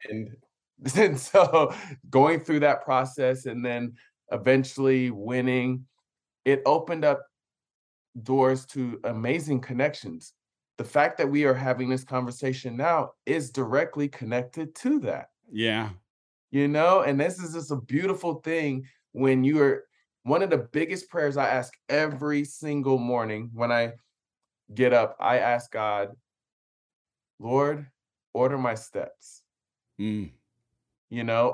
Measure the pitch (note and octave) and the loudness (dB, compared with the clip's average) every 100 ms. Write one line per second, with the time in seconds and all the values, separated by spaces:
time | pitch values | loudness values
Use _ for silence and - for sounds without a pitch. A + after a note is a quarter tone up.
0 | - A2 G#2+ A2 _ _ _ _ C#3 E3 | -10 -10 -10 -14 _ _ _ _ -4 2
1 | G3+ C3+ - G3 D#3 E3 C#3 - - - | 2 2 2 4 6 4 2 -2 -14 -18
2 | - C3 D3+ E3 - D3+ D3 - - C3 | 0 4 6 4 0 2 4 2 0 0
3 | C3+ - B2+ C3 C3 A#2+ B2 A#2+ A#2+ A#2 | 0 -2 -2 -2 -6 -6 -4 -4 -6 -10
4 | _ _ - A2 A2 C3+ C3 - C3+ C3 | _ _ -10 -2 4 4 2 0 2 2
5 | B2+ G#2 G#2 B2+ B2+ B2+ B2+ B2+ C3 _ | 0 -4 -4 -2 0 0 0 -4 -8 _
6 | _ _ _ _ - C3+ C3+ D#3+ E3 D#3+ | _ _ _ _ 2 2 4 2 0 0
7 | D3+ C#3 - _ _ _ _ _ _ _ | 2 0 -4 _ _ _ _ _ _ _
8 | _ A#2+ A2 C3+ C3 C3 - C#3 B2 A#2 | _ -16 -2 2 4 2 -4 -8 -6 -6
9 | A2+ A2 A#2+ E3 D3 C3 G#2+ B2 D3 D3 | -6 -4 -2 -2 -2 -4 -2 -2 -2 -2
10 | G2+ E2 - _ _ _ _ - A2+ D3 | -14 -14 -18 _ _ _ _ -12 -2 2
11 | D#3 F3 C#3+ D3 C#3+ B2+ C3 B2 B2+ C3 | 2 2 0 2 2 2 0 -2 -2 -4
12 | C3 B2+ B2 A#2+ C3+ C3 B2 A#2 D#3 E3 | -2 -4 -4 -4 -6 -4 -6 -2 0 0
13 | - - - D#3+ C3 C3+ A#2+ C3+ E3 D3 | -2 -8 -2 -2 -2 -4 0 0 0 -2
14 | C#3+ C3+ A2+ B2 B2 D#3+ D#3 - B3+ D4 | -6 -6 -4 -4 -4 -10 -12 -6 -2 0
15 | G#2+ - - _ _ G#2+ A2+ A2 A2 F#2 | -2 -6 -8 _ _ -2 0 0 -4 -10
16 | _ _ _ _ _ C#3 C#3+ D3+ E3+ F#3+ | _ _ _ _ _ 0 2 4 4 4
17 | C#3+ C#3 E3 F#3 E3+ E3 D3 C#3 A2 C3+ | 4 0 0 -4 -10 -10 -6 -8 -2 -2
18 | F#3+ F#3 F3 D#3 D#3+ E3 D3 C3 C3 _ | 0 -2 -4 -6 -4 -2 -2 -4 -8 _
19 | _ B2 C3+ C3 C3 D3+ C#3 - - _ | _ 0 2 4 4 4 4 2 -4 _
20 | _ _ A#2+ D#3+ F#3+ D3+ A2+ D3 E3 F#3 | _ _ 0 0 2 0 0 -4 -4 -6
21 | - E3+ D3 C#3 A#2+ B2+ B2 - - C#3+ | -8 -4 -2 0 0 0 -4 -12 -2 0
22 | D#3 C#3 D3 D3 C#3+ - D#3 D3 C3+ C3 | 0 -2 -2 -2 -4 -8 -6 -4 0 0
23 | A#2+ A#2+ A2+ G#2+ A#2 A2+ A#2+ A#2+ A#2 A#2 | 0 -2 -2 -6 -8 -4 0 0 0 -6
24 | _ _ _ _ _ _ _ G#2 B2+ B2 | _ _ _ _ _ _ _ 0 4 6
25 | A2 - - B2 A2 A#2+ - A2+ G#2+ G#2 | 4 0 0 2 2 -2 -4 -6 -2 -2
26 | G2+ A2+ _ _ _ _ _ _ _ _ | -4 -10 _ _ _ _ _ _ _ _
27 | _ _ _ _ A2+ C3 C#3+ D3+ C#3 _ | _ _ _ _ -2 0 2 -2 -10 _
28 | _ _ _ A#2 C3 C#3 B2 A2+ - G2 | _ _ _ 0 0 0 -2 -4 -6 -8
29 | - - - - _ _ _ _ _ - | -8 -12 -20 -20 _ _ _ _ _ -8
30 | G#2+ G#2+ F2 - _ _ _ _ _ _ | -6 -4 -8 -14 _ _ _ _ _ _
31 | - A#2 A#2 A2+ A#2+ | -14 -8 -2 2 2